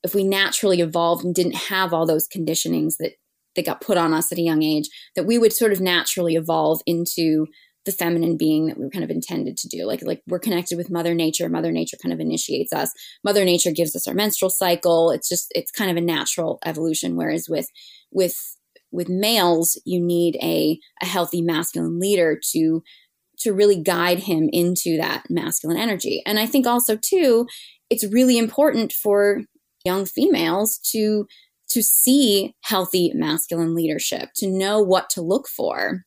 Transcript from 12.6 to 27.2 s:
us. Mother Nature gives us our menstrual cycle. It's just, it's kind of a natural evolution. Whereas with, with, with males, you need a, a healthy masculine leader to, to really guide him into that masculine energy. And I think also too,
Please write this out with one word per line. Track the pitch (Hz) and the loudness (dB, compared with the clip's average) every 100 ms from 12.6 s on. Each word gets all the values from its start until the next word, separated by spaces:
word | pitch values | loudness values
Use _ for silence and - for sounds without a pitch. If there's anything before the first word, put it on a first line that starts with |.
| - | -2
us. | 156 156 - - - | -4 -4 -8 -20 -6
Mother | 202 202 185 | 0 2 4
Nature | 175 180 | 2 2
gives | 156 165 175 | 0 -2 -2
us | - | -4
our | |
menstrual | 185 214 - 185 | -2 -2 0 -2
cycle. | - 185 175 180 165 165 | 0 0 2 4 4 4
It's | 135 - | 2 -2
just, | 175 - | -4 -4
it's | 170 - | -6 -6
kind | - 196 | -4 -2
of | 170 | 0
a | |
natural | 170 156 - - 160 - 165 | 0 -2 -2 -2 -4 -4 -6
evolution. | 156 160 160 180 170 | -4 -4 -2 -4 -2
Whereas | 156 160 165 | -2 -4 -2
with, | 160 - - - - _ | -4 -4 -14 -20 -20 _
with, | - 180 - - - _ _ _ | 0 0 -2 -12 -16 _ _ _
with | 175 175 | -8 -4
males, | 180 208 233 175 165 165 - - | 0 2 4 4 4 2 -2 -2
you | 180 | -2
need | 175 175 170 - | 0 2 0 0
a, | - 165 156 160 _ _ | -2 0 0 -2 _ _
a | 185 | -4
healthy | 185 170 180 | -2 -2 -2
masculine | 165 156 170 175 165 170 | 0 -2 -4 -4 -4 -2
leader | 190 202 165 151 - | 0 2 2 0 -2
to, | 165 160 165 - - _ _ _ - | 0 2 0 -4 -20 _ _ _ -6
to | 233 | -2
really | 196 208 190 | 4 4 4
guide | 160 175 175 180 | 2 0 2 0
him | 202 165 156 | 0 0 2
into | 175 175 180 175 160 | 2 2 0 0 -2
that | - - - | -2 -4 -4
masculine | 170 - 170 156 170 | -4 -2 -6 -2 -2
energy. | 226 185 - - - | -2 -4 -4 -6 -2
And | 214 | -2
I | 226 | 2
think | 277 247 | 2 2
also | 240 240 220 | 2 0 -2
too, | - 381 | 0 2